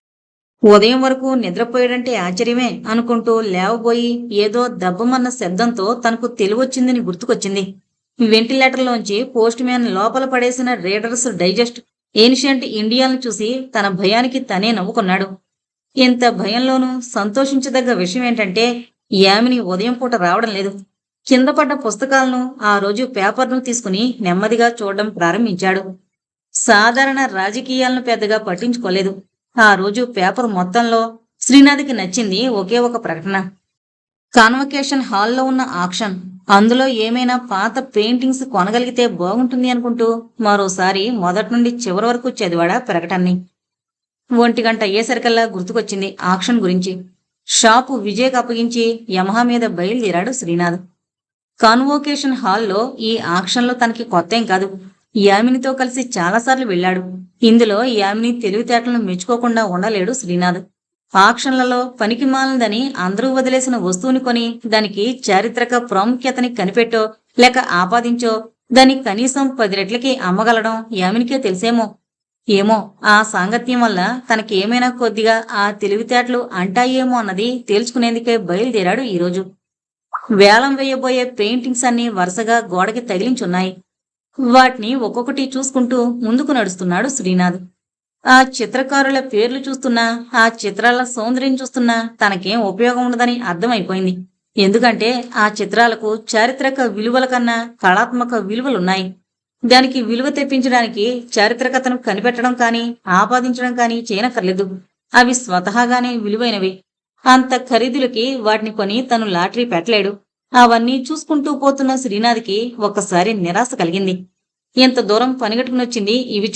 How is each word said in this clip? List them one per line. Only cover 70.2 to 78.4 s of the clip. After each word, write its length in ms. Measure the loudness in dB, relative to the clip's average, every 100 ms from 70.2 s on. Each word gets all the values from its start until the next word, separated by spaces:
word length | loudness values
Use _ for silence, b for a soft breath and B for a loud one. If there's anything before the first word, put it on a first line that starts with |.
| 0 0 2 2 0 -4 -6
యామినికే 460 | -2 0 0 0 -2
తెలిసేమో. 560 | -2 -2 0 0 0 -6 _ _ _ _ 0
ఏమో, 420 | 2 4 2 -2 -4
ఆ 180 | 2 4
సాంగత్యం 580 | 4 0 0 -2 -2 0
వల్ల 400 | 0 0 -2 -4 -2
తనకి 240 | -2 0 -2
ఏమైనా 340 | 0 0 0
కొద్దిగా 540 | 0 -2 0 2 2 0
ఆ 200 | -2 -2
తెలివితేటలు 800 | -2 -2 -2 0 0 0 -2 -4
అంటాయేమో 640 | -4 -2 0 2 2 0 0
అన్నది 460 | -2 -2 -4 -4 -2
తేల్చుకునేందుకే 680 | 0 0 0 0 0 0
బయలుదేరాడు 640 | -2